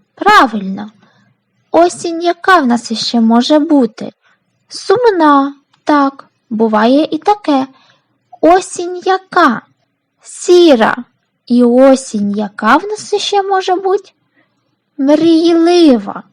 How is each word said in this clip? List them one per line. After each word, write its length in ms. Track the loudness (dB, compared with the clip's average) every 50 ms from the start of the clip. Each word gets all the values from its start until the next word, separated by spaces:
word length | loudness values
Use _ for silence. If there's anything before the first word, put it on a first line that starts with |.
| _ _ _
Правильно. 760 | -4 0 2 4 4 2 0 -2 -6 -8 -10 -10 -12 -12 -16 -20 _ _ _ _ _ _ _ _ _ _ _ _ _ _ _
Осінь 520 | 0 0 0 0 -2 -6 -10 -10 -8 -6
яка 360 | -4 -4 -4 -2 0 2 2 2
в 80 | 2
нас 240 | 0 -2 -4 -4 -8
іще 300 | -8 -8 -6 -4 -2 0
може 380 | 2 2 2 2 2 2 0 0
бути? 540 | 0 0 0 0 0 -2 -4 -10 -16 -16 -16 _ _ _ _ _ _ _ _ _ _ _
Сумна. 840 | -20 -8 -4 -2 0 0 2 0 0 2 2 2 2 2 0 -2 -6 _ _ _ _ _ _
Так, 400 | -2 0 0 0 -2 -4 -8 -16 _ _ _ _ -10
буває 580 | -4 -2 -2 0 0 0 2 2 2 0 0 -2
і 80 | -6 -4
таке. 480 | -2 -2 -4 -2 -2 -2 -2 -2 -4 -6 _ _ _ _ _ _ _ _ _ _ _ _ -6 0 2
Осінь 560 | 2 2 2 0 -4 -10 -12 -10 -10 -10 -8 -4
яка? 580 | -4 -4 -4 -6 _ -2 0 0 0 0 -4 -10 _ _ _ _ _ _ _ _ _ _ _
Сіра. 760 | _ -20 -20 -6 0 2 4 4 6 4 4 4 2 0 -2 -4 -10 _ _ _ _ _ _ _ _
І 180 | -2 0 2 2
осінь 640 | 4 4 4 4 4 4 2 -2 -6 -6 -6 -4 -4 -4
яка 400 | -6 -8 -10 -8 -4 0 0 2
в 80 | 0 0
нас 280 | -4 -10 -10 -8 -6
іще 300 | -6 -6 -4 -4 -4 -2
може 320 | -2 -2 -4 -4 -2 -4 -4
бути? 380 | -4 -2 -2 -4 -4 -6 _ _ _ _ _ _ _ _ _ _ _ _ _ _ _ _ _ _ -4
Мрійлива. 1200 | 0 0 0 2 2 2 2 2 2 2 2 2 2 2 2 4 4 4 2 2 -2 -6 -12 -14 -16 _